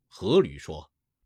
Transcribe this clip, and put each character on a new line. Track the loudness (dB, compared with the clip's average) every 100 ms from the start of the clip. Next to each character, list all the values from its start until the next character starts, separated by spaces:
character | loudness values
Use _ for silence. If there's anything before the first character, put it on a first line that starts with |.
| _
阖 | -8 2 4
闾 | 2 -2
说： | -10 -12 -12 _ _ _